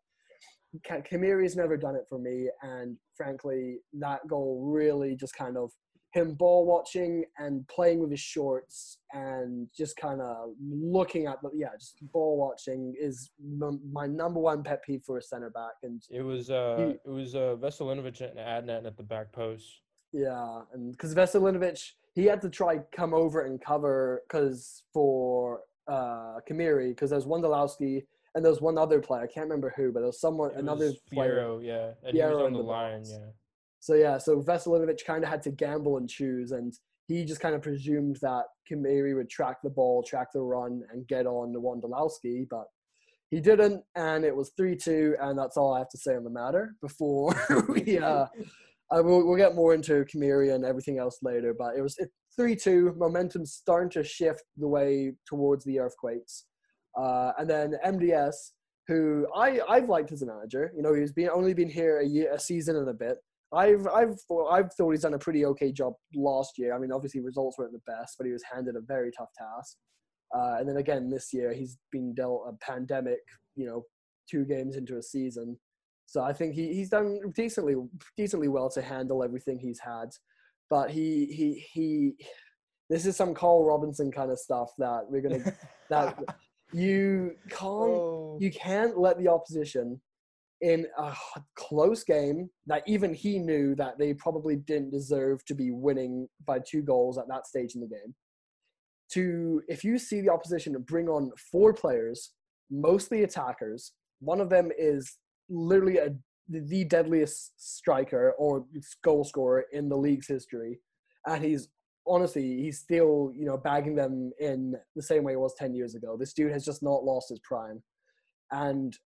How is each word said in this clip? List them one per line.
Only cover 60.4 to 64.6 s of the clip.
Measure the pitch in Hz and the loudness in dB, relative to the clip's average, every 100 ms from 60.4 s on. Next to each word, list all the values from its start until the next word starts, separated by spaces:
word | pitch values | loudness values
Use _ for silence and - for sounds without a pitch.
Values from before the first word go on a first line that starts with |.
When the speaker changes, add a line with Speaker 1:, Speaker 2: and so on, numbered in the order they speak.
| 110 131 165 165 | -6 -4 -4 0
Speaker 1:
You | |
know, | 151 | 2
he's | 147 147 | 4 2
been, | 151 170 | 0 0
only | 175 185 | 2 2
been | 175 170 | 2 0
here | 156 165 151 | 2 2 4
a | 143 | 2
year, | 147 151 | 2 2
a | 143 | 0
season | - 170 156 156 | -2 -2 0 0
and | 131 | 0
a | |
bit. | 113 117 123 _ _ - | -4 -4 -6 _ _ -2
I've, | 160 208 208 196 | 4 8 6 6
I've, | 208 233 196 - 170 156 | 4 4 0 -2 0 4
I've | 185 | 4